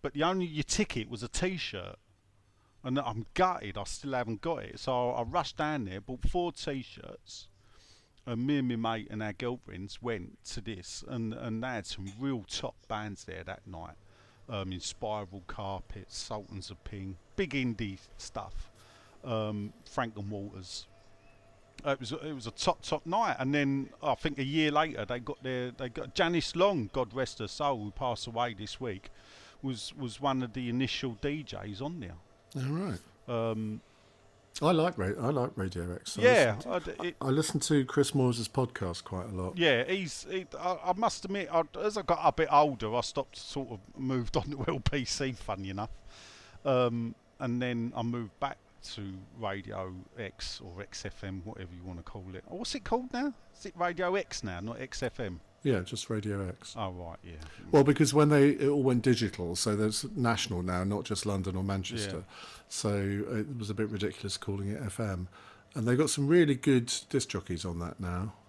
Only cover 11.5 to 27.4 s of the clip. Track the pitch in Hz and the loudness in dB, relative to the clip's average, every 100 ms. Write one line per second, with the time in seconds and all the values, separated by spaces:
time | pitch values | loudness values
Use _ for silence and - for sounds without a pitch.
11.5 | 113 127 117 98 - 95 104 139 127 95 | -4 -4 -6 -6 -8 -8 -4 -2 -2 -4
12.5 | - 117 - _ 110 107 95 - 87 87 | -6 -6 -10 _ -6 -4 -8 -10 -10 -10
13.5 | - - 82 82 85 - - - - - | -12 -12 -12 -14 -16 -20 -20 -20 -20 -8
14.5 | 107 95 90 - - 110 107 98 98 - | -6 -4 -4 -8 -6 -4 -4 -6 -12 -10
15.5 | - 98 95 - 101 95 - - 107 98 | -8 -6 -6 -8 -12 -12 -12 -6 -8 -8
16.5 | 98 92 98 - 101 95 92 - - 180 | -12 -12 -12 -12 -8 -8 -10 -10 -2 0
17.5 | 139 127 110 107 95 - - - 110 104 | 0 0 -2 -6 -6 -16 -16 -10 -10 -8
18.5 | - - - - - - - 127 113 107 | -8 -8 -14 -20 -20 -20 -14 -2 -2 0
19.5 | 107 101 - - - 120 107 101 104 101 | -2 -6 -10 -8 -4 -4 -4 -6 -6 -8
20.5 | 98 92 - - - - - - - - | -10 -12 -14 -14 -20 -20 -20 -20 -20 -20
21.5 | - - - 147 139 120 151 156 143 113 | -20 -20 -6 -2 -2 -2 -6 -6 -8 -10
22.5 | - - 165 - 156 165 196 214 127 131 | 0 0 0 0 -2 0 2 2 2 2
23.5 | 147 139 139 135 - 151 127 165 139 135 | 4 4 2 -2 -4 -2 0 -2 -2 0
24.5 | 156 156 147 160 - 104 123 120 139 131 | 2 4 4 2 -2 -4 -4 -6 -6 -4
25.5 | 127 123 - 127 139 139 - 170 170 - | -2 -4 -4 -6 -6 -6 2 4 4 0
26.5 | 156 196 180 107 139 117 120 127 - | 4 4 4 0 0 -2 0 -4 -2